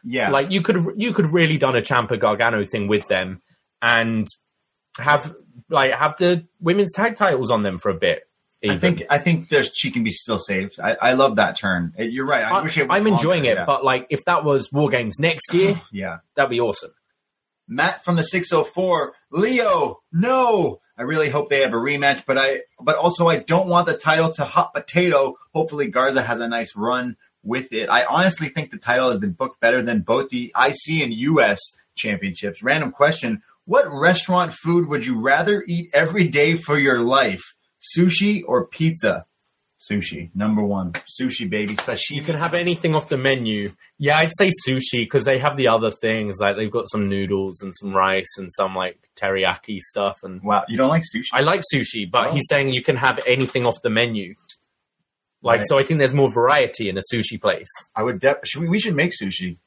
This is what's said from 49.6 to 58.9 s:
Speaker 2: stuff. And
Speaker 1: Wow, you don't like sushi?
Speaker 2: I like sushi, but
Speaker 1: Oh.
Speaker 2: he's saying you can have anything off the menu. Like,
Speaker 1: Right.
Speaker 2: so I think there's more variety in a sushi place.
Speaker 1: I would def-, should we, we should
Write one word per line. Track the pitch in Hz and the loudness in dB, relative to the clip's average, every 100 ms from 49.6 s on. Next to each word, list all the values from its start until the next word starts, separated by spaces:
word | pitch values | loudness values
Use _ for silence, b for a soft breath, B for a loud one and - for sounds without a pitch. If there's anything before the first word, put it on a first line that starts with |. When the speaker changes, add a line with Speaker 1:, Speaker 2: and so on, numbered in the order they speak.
| - 101 | -8 -10
Speaker 2:
stuff. | - 107 98 - | -8 -4 -4 -4
And | 98 92 | -14 -10
Speaker 1:
Wow, | 101 104 - | 0 0 0
you | 117 | 0
don't | 131 | 2
like | 165 | 2
sushi? | 165 226 262 | -2 -8 -2
Speaker 2:
I | 127 | 0
like | 143 180 165 | 0 0 -2
sushi, | 135 - 117 95 | -4 -4 -6 -2
but | 120 107 | -2 0
Speaker 1:
Oh. | |
Speaker 2:
he's | 151 123 | -2 0
saying | 147 139 | 0 0
you | 127 | -2
can | - 127 | -2 0
have | 127 117 127 | 0 0 0
anything | 127 127 127 123 | 0 0 0 0
off | 117 | 0
the | 120 | -2
menu. | 110 120 110 90 107 _ - _ _ _ _ _ _ _ _ | 0 0 -2 -8 -16 _ -20 _ _ _ _ _ _ _ _
Like, | 120 117 | 0 2
Speaker 1:
Right. | 107 | 4
Speaker 2:
so | 139 | 2
I | |
think | 135 160 | 2 2
there's | 131 | 2
more | 143 135 | 4 2
variety | 113 123 147 123 - 104 | 4 4 4 2 -2 -4
in | 92 | -4
a | - | -4
sushi | 120 104 107 | -4 -4 -2
place. | 104 90 - - - | -2 -2 -6 -14 -10
Speaker 1:
I | - | -4
would | 117 101 | -4 0
def-, | 135 147 - | 0 0 -6
should | 139 | -6
we, | 165 | -2
we | 202 | -2
should | 220 | 0